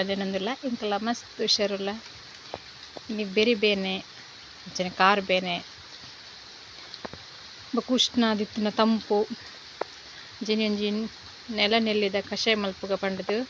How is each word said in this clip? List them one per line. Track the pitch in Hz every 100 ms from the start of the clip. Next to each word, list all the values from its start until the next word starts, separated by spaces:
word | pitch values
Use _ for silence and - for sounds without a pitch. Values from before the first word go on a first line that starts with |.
| 190
ಜನಂದಿಲ್ಲ, | 196 196 196 190 254 277
ಇಂಕಲ್ಲ | 240 214 202 220
ಮಸ್ತ್ | 240 - -
ಹುಷಾರುಲ್ಲ. | 220 - 202 196 196 220 - - - - - - - - - - -
ಇನ್ನು | 214 208 190
ಬೆರಿ | 214 233
ಬೇನೆ, | 214 202 190 190 - - - - - - -
ಅಂಚನೆ | - 180 -
ಕಾರ್ | 190 202 196
ಬೇನೆ, | 185 185 175 - - - - - - - - - - - - - - - - - - - - - 240
ಬೊಕ | - 254
ಉಷ್ಣ | - 247 226
ಆದಿತ್ತಿನ | 214 208 - 208 202
ತಂಪು, | 220 220 - 208 220 233 - - - - - - - - - - 208
ಜೆನಿ | 214 220
ಒಂಜಿ | 208 208 208 220 - - - - 214
ನೆಲ | 208 226 220
ನೆಲ್ಲಿದ | 214 202 196 196
ಕಷಾಯ | 202 - 220
ಮಲ್ಪುಗ | 196 190 196 190
ಪಂಡದು | 196 190 185 214 254